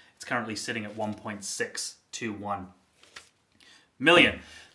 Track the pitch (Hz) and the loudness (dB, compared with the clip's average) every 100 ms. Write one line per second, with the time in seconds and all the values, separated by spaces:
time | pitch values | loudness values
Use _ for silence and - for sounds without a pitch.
0 | - - - 123 110 104 - 113 104 104 | -20 -12 -4 -2 -2 -6 -6 -6 -6 -6
1 | 107 104 110 101 98 - 113 - - - | -6 -6 -8 -8 -6 -6 -6 -6 -10 -12
2 | _ - 113 98 101 98 92 - _ _ | _ -8 -8 -6 -6 -8 -10 -18 _ _
3 | - - - _ _ _ - - _ - | -20 -20 -20 _ _ _ -20 -20 _ 2
4 | 147 175 117 90 - - - | 8 8 8 4 -10 -20 -20